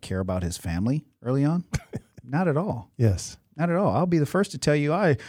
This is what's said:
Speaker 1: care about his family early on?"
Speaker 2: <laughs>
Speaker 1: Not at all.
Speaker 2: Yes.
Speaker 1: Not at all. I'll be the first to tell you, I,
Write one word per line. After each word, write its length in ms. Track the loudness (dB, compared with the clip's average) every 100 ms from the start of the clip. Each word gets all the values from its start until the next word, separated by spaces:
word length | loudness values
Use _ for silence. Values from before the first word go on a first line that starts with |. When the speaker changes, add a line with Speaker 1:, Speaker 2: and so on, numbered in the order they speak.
Speaker 1:
care 200 | -6 -4
about 220 | -2 -2
his 140 | -4 -6
family 480 | -6 -2 0 -2 -6 _
early 220 | -4 0
on?" 200 | 0 -2 -4 -8 -8 -14
Speaker 2:
<laughs> 280 | -14 -20
Speaker 1:
Not 240 | -6 -2 0
at 80 | 0
all. 340 | -2 -6 -8 0
Speaker 2:
Yes. 420 | 2 2 -4 -14 _ -4
Speaker 1:
Not 140 | 0
at 60 | 2
all. 180 | 2
I'll 120 | 2 2
be 120 | 2
the 80 | 2
first 240 | 0 0
to 60 | -2
tell 180 | 2 2
you, 160 | 2
I, 240 | 2 4 2